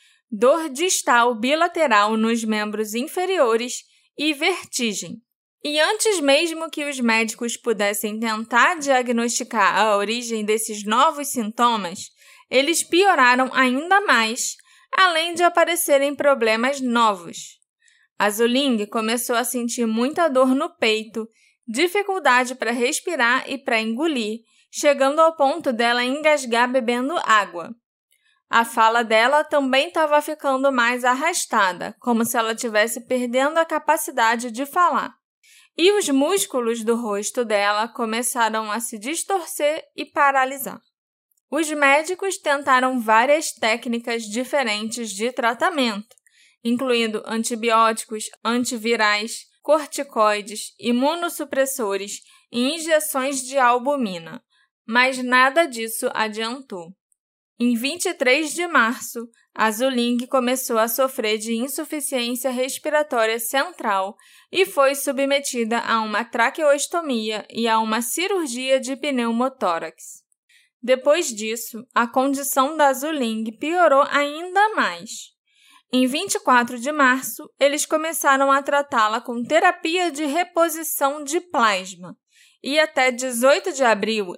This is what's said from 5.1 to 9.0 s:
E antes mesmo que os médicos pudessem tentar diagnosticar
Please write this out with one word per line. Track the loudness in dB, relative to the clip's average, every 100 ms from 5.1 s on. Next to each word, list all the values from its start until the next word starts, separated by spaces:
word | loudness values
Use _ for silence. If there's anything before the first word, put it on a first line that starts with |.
| -14 _ _ _ _ -4
E | 0
antes | 0 0 0 2
mesmo | 4 2 2 -4 -8
que | -6 -6
os | -2
médicos | 0 2 0 -4 -8 -4
pudessem | -4 0 0 -2 -4 -4
tentar | -4 -4 -2 2 4 2
diagnosticar | 2 2